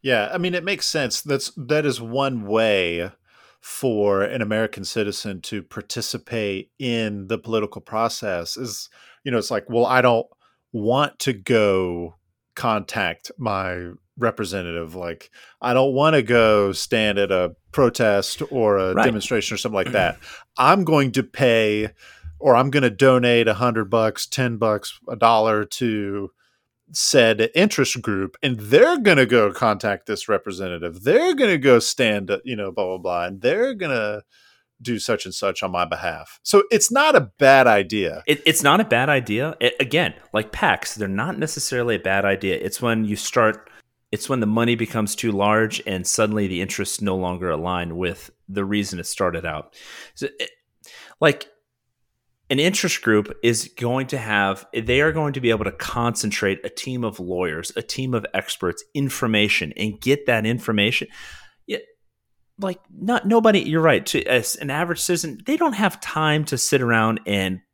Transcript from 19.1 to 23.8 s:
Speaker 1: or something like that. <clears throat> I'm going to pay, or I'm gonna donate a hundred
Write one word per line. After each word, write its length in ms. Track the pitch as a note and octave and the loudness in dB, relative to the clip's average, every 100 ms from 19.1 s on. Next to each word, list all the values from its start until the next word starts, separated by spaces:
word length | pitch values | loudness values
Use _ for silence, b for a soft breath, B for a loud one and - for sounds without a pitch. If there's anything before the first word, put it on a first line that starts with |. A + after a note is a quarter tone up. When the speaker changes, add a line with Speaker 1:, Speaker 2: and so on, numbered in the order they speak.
| A2 - A#2 - G#2 | 0 -2 -4 -2 -6
Speaker 1:
or 20 | |
something 180 | A#2 G#2 | -4 -2
like 160 | F#2+ | 0
that. 260 | A2+ F2 - B B | 0 0 -2 B B
<clears throat> 200 | B - | B 0
I'm 260 | B2+ G3 E3 | 4 4 4
going 260 | D#3 C3+ | 2 2
to 100 | B2 | -2
pay, 680 | - - C3+ A2+ A2 G#2+ G#2+ _ B B B B | -4 0 2 4 2 0 -4 _ B B B B
or 160 | C#3+ A#2+ | 4 4
I'm 140 | C#3 | 4
gonna 200 | C#3+ B2+ | 2 0
donate 560 | G2+ C3+ B2+ B2 A#2+ A2+ | 4 4 6 4 4 4
a 80 | G2+ | 2
hundred 340 | B2 A2+ | 0 0